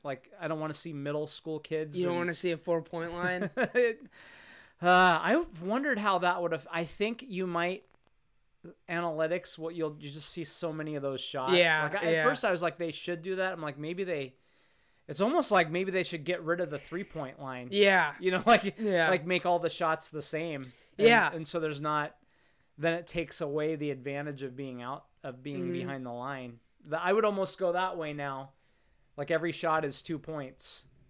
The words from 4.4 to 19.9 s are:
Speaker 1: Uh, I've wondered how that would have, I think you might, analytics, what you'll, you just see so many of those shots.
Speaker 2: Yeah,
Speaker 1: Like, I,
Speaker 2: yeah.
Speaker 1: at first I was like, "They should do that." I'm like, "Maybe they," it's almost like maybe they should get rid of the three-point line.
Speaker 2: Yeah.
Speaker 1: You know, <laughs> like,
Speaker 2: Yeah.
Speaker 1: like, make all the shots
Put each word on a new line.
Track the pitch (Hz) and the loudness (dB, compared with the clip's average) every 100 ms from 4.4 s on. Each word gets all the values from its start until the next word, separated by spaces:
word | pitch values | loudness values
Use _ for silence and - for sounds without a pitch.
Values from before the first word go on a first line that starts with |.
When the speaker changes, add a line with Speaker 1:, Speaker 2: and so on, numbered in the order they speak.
| - - - - | -20 -20 -20 0
Speaker 1:
Uh, | 175 180 185 165 | 6 8 8 6
I've | 175 285 339 170 | 4 2 0 -6
wondered | 180 240 294 214 | -2 0 0 0
how | 208 185 | 2 2
that | 175 180 | 2 2
would | 175 | 0
have, | 160 - | -2 -4
I | 170 170 | -6 -4
think | - 208 233 262 | -2 -4 -4 -8
you | 185 185 | -6 -2
might, | 170 175 185 - _ _ _ _ _ _ _ 170 - - | 0 0 -2 -10 _ _ _ _ _ _ _ -20 -18 -6
analytics, | 170 170 156 160 180 175 - | -4 -2 0 0 0 -4 -8
what | 160 | -8
you'll, | 175 156 147 | -4 -4 -4
you | 147 | -12
just | 147 - | -8 -6
see | - | -6
so | 151 - 170 | -6 -4 -4
many | 156 156 | -4 -4
of | 147 | -4
those | 139 131 | -4 -4
shots. | - 139 131 | -6 -4 4
Speaker 2:
Yeah, | 175 170 156 | 6 6 4
Speaker 1:
Like, | 151 - | 2 0
I, | 165 | 2
Speaker 2:
yeah. | 160 | 4
Speaker 1:
at | |
first | 240 277 220 | 4 2 2
I | |
was | 180 | 0
like, | 170 160 | -2 -2
"They | 170 | -6
should | 147 - 170 | -6 -6 -6
do | 180 185 | -4 -2
that." | 185 | -2
I'm | 175 | -4
like, | 151 139 | -8 -6
"Maybe | 151 180 | -6 -6
they," | 185 156 131 - _ _ _ _ _ _ - | -4 -4 -6 -12 _ _ _ _ _ _ -10
it's | 147 | 0
almost | 214 330 269 | 2 4 4
like | 196 160 | 4 4
maybe | 175 190 | 0 0
they | 185 | 0
should | 175 165 151 | -2 -4 -4
get | 180 | -2
rid | 160 175 | -2 -2
of | 170 | -2
the | 143 | -6
three-point | - 170 196 160 135 139 | -8 -8 -8 -8 -10 -10
line. | 139 127 123 | -10 -10 -2
Speaker 2:
Yeah. | 202 202 190 151 - | 4 6 6 4 0
Speaker 1:
You | 180 | 0
know, | 180 | 2
<laughs> | 220 | 6
like, | 226 190 - | 6 6 -2
Speaker 2:
Yeah. | 214 180 160 | 2 4 4
Speaker 1:
like, | 180 165 | 2 2
make | 180 175 | 0 2
all | 175 | 2
the | 165 | 2
shots | - 165 | 0 0